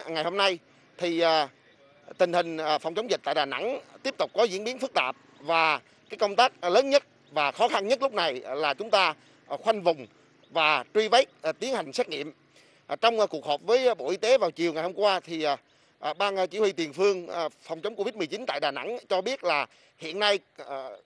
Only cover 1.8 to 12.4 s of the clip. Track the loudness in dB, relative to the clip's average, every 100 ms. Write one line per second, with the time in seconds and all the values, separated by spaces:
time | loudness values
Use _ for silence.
1.8 | _ _ -8 0 2 2 0 -2 0 0
2.8 | -2 -4 -2 -2 -2 -2 -2 -2 -4 -6
3.8 | -10 -10 -6 -4 -2 2 0 0 -6 -6
4.8 | -4 -2 -2 -4 _ -10 0 2 2 0
5.8 | -6 _ -14 -4 0 2 2 2 2 2
6.8 | 4 2 0 _ _ -2 -2 2 0 2
7.8 | 0 0 0 0 -2 -2 -6 -4 -2 -2
8.8 | 0 2 2 -2 _ _ -12 -4 -2 0
9.8 | 2 0 -4 _ _ _ _ 0 2 2
10.8 | 0 -2 4 4 4 _ -6 -4 -4 -4
11.8 | -4 -4 -4 -6 -10 -14